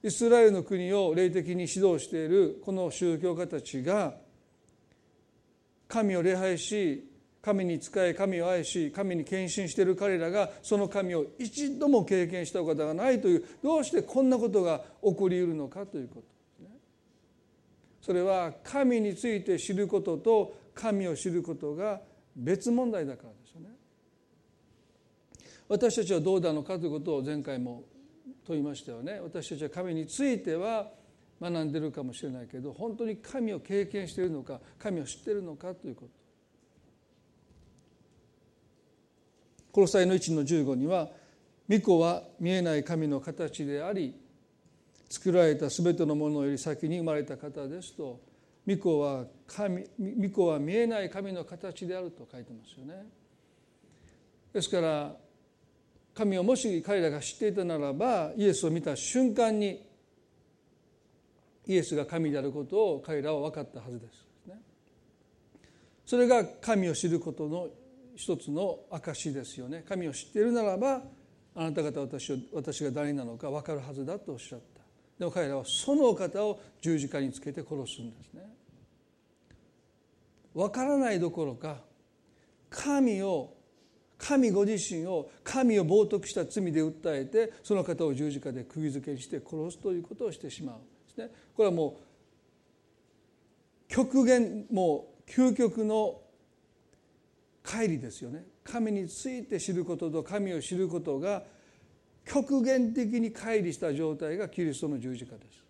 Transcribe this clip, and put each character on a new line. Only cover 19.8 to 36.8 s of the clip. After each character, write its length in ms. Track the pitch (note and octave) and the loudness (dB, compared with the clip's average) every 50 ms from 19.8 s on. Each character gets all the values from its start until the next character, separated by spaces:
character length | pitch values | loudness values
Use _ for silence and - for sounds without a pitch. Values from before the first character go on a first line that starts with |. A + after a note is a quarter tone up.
| G3+ | 0
こ 140 | F#3 G#3 F#3+ | 2 0 0
と 160 | G3 F3+ E3 | 0 0 -4
と 400 | C#3+ - A3+ A3+ G#3+ F#3+ - - - - - _ | 0 4 4 6 6 4 2 -6 -18 -20 -20 _
神 320 | - - A3+ G#3 G3 F#3+ | -6 -2 0 0 0 0
を 80 | F3 D#3 | -2 -4
知 140 | C3 - F#3+ | -2 -2 -2
る 120 | E3+ F3 | -2 -2
こ 140 | E3+ E3 D#3+ | -2 -2 -8
と 180 | - D#3 D3 D3 | -6 -6 -6 -4
が 280 | D#3+ G3 G#3+ G3+ - - - - _ _ _ _ | -4 -4 -4 -4 -6 -10 -20 -20 _ _ _ _
別 340 | B2+ A#2+ D3+ F#3+ G3 - A#3+ | -6 0 0 0 0 2 2
問 220 | A#3+ B3 B3+ A#3+ | 2 2 2 0
題 140 | A3 F#3 D#3 | -2 -2 -4
だ 100 | C#3 B2+ | -4 -6
か 80 | - - | -10 -16
ら 60 | A#2 | -20
で 60 | G#2+ - - - | -20 -20 -20 -20
す 20 | |
よ 100 | _ E3+ | _ -20
ね。 80 | E3 G3+ A#3 _ _ _ _ _ _ _ _ _ _ _ _ _ _ _ _ _ _ _ _ _ _ _ _ _ _ _ _ _ _ _ - - - - - - _ _ | -20 -20 -20 _ _ _ _ _ _ _ _ _ _ _ _ _ _ _ _ _ _ _ _ _ _ _ _ _ _ _ _ _ _ _ -20 -20 -20 -20 -20 -20 _ _
私 260 | G#3 G#3 B3 A3+ - | 0 4 4 2 4
た 80 | - G#3 | 2 0
ち 100 | E3+ F#3+ | 2 2
は 60 | E3+ | 2
ど 160 | D3+ F#3+ F#3+ | 4 4 2
う 60 | F#3 | 4
な 100 | E3+ E3 | 2 2
の 120 | D3+ D3+ C#3 | 0 0 -2
か 140 | - F#3+ | -4 -6
と 80 | E3+ E3 | -4 -2
い 40 | D#3+ | -4
う 20 | |
こ 80 | D3 D3+ | -4 -4
と 160 | C#3+ E3+ D#3 | -2 -2 -2
を 80 | C#3 C3 | -2 -2
前 180 | C#3+ D3+ D3 | -2 -4 -4
回 180 | C3+ C#3+ C3+ B2 | -6 -6 -6 -6
も 240 | B2 B2 A#2+ A#2+ C#3 - - - - - _ - _ C4 C4 _ _ | -6 -6 -8 -12 -16 -20 -20 -20 -20 -20 _ -20 _ -20 -20 _ _
問 140 | - E3 D3+ | -6 -4 -2
い 20 | |
ま 140 | C#3+ D3 C#3 | -2 -4 -4
し 100 | - - | -10 -12
た 60 | - | -14
よ 100 | A#2+ A2+ | -12 -10
ね。 200 | B2+ E3+ G#3 G3 | -8 -8 -8 -10
私 280 | F3 D#3+ D#3+ F3 D3 - | -12 -10 -10 -10 -8 -8
た 80 | E3 | -8
ち 60 | C#3+ D3+ | -8 -8
は 60 | C#3 | -8
神 240 | - F3 F3+ F3+ E3 | -6 -6 -6 -4 -4
に 120 | D#3+ D#3 | -4 -4
つ 200 | D#3+ - - C#4+ | -6 -4 0 0
い 140 | C#4 B3 G3 | 2 0 0
て 160 | F#3 F3+ D#3+ | -2 -2 -2
は 360 | E3 F#3 A3 A3+ A3 G3+ - - - _ _ _ _ _ _ _ _ | -2 -2 -2 -2 -4 -4 -6 -14 -20 _ _ _ _ _ _ _ _
学 220 | E3+ F3 E3+ E3 D#3 | -6 -4 -2 -2 -2
ん 80 | D3+ | -2
で 60 | C#3+ | -2
い 40 | D#3+ | -2
る 100 | D3+ D3+ | -4 -4
か 120 | - D3+ C3+ | -6 -6 -8
も 100 | B2+ A#2 | -8 -8
し 100 | - - | -8 -8
れ 80 | C#3+ | -8
な 120 | B2+ B2+ A#2+ | -8 -10 -12
い 40 | |
け 120 | A2 - B2+ | -12 -12 -10
ど、 140 | C3 D3 - | -10 -10 -10
本 240 | D3+ G3+ A#3 G#3 | -8 -8 -8 -6
当 80 | A3+ A#3 | -4 -4
に 100 | A3 G#3+ | -4 -4
神 360 | A3 - - - C4+ A#3 A3 G3 | -8 -10 -10 -4 -4 -2 -2 -4
を 80 | D3 | -6
経 240 | - - G3 G3+ G3+ | -6 -2 -2 -2 0
験 220 | G3+ G#3 G3+ F#3+ | -2 -4 -6 -6
し 80 | D#3 - | -6 -4
て 60 | G3+ | -2
い 40 | F3+ | -2
る 60 | F3+ | -2
の 120 | D#3+ C#3 B2 | -2 -4 -8
か、 160 | - C3+ A#2+ - - - - | -10 -12 -14 -14 -20 -20 -10
神 200 | - G#3+ F#3+ E3 | -6 -4 -4 -4
を 60 | C#3+ | -6
知 140 | - - - | -8 -12 -10
っ 40 | - | -6
て 80 | A3 | -4
い 20 | G#3 | -4
る 80 | G3+ F#3 | -4 -4
の 120 | E3+ D3+ | -8 -12
か 180 | C#3 - F3+ F3+ | -10 -12 -12 -12
と 120 | - - | -10 -12
い 40 | D3 | -12
う 40 | A#2+ | -12
こ 100 | - - | -12 -18
と。 220 | C3 _ _ _ _ _ _ _ _ _ _ _ _ _ _ | -20 _ _ _ _ _ _ _ _ _ _ _ _ _ _